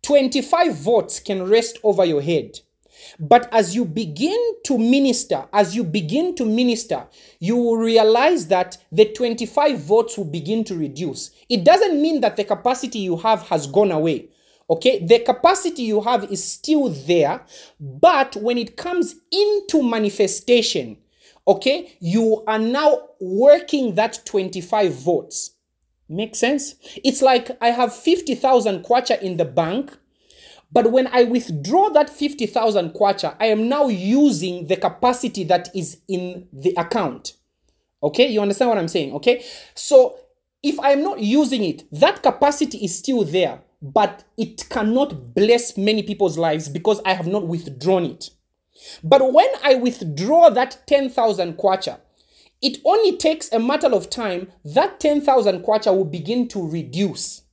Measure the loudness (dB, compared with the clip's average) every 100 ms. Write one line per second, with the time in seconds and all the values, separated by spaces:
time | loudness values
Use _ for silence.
0 | 4 4 4 -2 0 0 2 0 0 0
1 | 0 -8 -6 -6 2 2 2 -2 0 2
2 | 2 0 0 -2 -4 -16 _ _ _ -20
3 | -20 -12 4 4 4 0 0 -2 -4 -6
4 | -8 -4 -4 -2 -4 -6 -2 0 2 2
5 | 2 0 -2 -6 -2 0 0 -2 -4 -4
6 | -2 -2 -2 -2 -2 0 0 -2 -4 -8
7 | -8 _ -20 _ -2 0 2 0 4 4
8 | 4 4 2 0 0 -2 -2 -8 _ 2
9 | 2 2 -4 -4 -4 0 0 -2 0 0
10 | 0 -8 -8 -8 -4 -4 -4 -6 -8 -6
11 | -8 -10 -16 _ _ 0 4 4 4 0
12 | 0 0 -2 -2 -4 -2 -2 -4 -6 -6
13 | -4 -2 0 0 0 -4 0 2 2 2
14 | 0 -2 -8 _ _ _ -4 0 2 0
15 | 4 4 4 2 2 2 -4 -6 -2 -2
16 | 0 -2 -2 -6 -4 -6 -2 0 0 -4
17 | -2 2 2 -2 -10 -20 -20 _ -16 2
18 | 4 4 0 -4 -4 -2 -6 -10 -6 -2
19 | -2 -6 _ 0 0 0 0 0 2 0
20 | -2 0 -2 0 2 2 2 -4 -8 -14
21 | _ _ _ _ 2 2 2 -2 -6 _
22 | -2 2 2 0 0 -2 0 2 2 2
23 | -4 _ -4 4 6 6 4 -2 0 0
24 | -2 -4 -4 -4 -4 -8 -4 0 0 0
25 | -2 -2 -4 -10 -12 _ _ _ _ _
26 | _ -8 -6 -2 -2 -2 -6 -14 -20 -4
27 | -2 2 2 2 -2 -2 -2 0 -2 -2
28 | 0 0 -2 -2 2 2 2 -4 0 -2
29 | 0 -4 -4 -4 -2 -2 -2 -4 -8 -16
30 | _ _ _ _ -20 -20 _ 2 4 2
31 | 2 2 2 2 -2 -8 0 2 4 2
32 | 0 -2 -6 -4 -4 0 0 0 -2 0
33 | 0 0 -6 -2 0 0 0 0 0 0
34 | 0 4 4 2 -6 -8 -4 -2 -2 0
35 | -2 0 -6 -6 0 -2 -2 -8 -8 -12
36 | -8 -6 -6 -12 -18 -4 -4 -2 -4 -4
37 | -4 -6 -16 _ _ _ _ _ _ _
38 | -4 2 2 2 -2 0 0 0 -2 -4
39 | -6 -2 0 0 -4 -20 -20 -10 4 6
40 | 4 -2 _ _ _ _ -4 0 2 2
41 | 0 -4 0 2 2 0 -2 -6 _ 0
42 | 2 2 -2 2 0 0 -6 -4 -6 -6
43 | -4 -2 0 0 -2 -4 _ _ -2 0
44 | 0 -4 _ -8 -8 -8 -8 -4 -2 0
45 | -2 -6 -8 0 2 2 0 -2 -2 -2
46 | -4 -2 -2 0 -2 -2 -6 -4 -2 0
47 | -2 -2 -2 -4 -4 -8 -8 -6 0 0
48 | -2 -8 -18 _ _ _ _ _ -20 -14
49 | 4 6 8 6 4 2 2 4 2 -4
50 | -8 -6 2 6 6 6 -2 -6 0 0
51 | 0 0 0 0 -4 -2 0 0 -4 -12
52 | _ _ _ _ _ _ -4 -2 0 2
53 | 2 2 -2 -2 -4 -2 0 0 0 0
54 | -4 -8 -6 -6 -10 _ -2 0 0 0
55 | 0 2 2 4 2 0 -2 0 2 0
56 | 0 -6 -4 -4 -4 -6 -6 -8 -8 -4
57 | -4 -4 -10 -12 _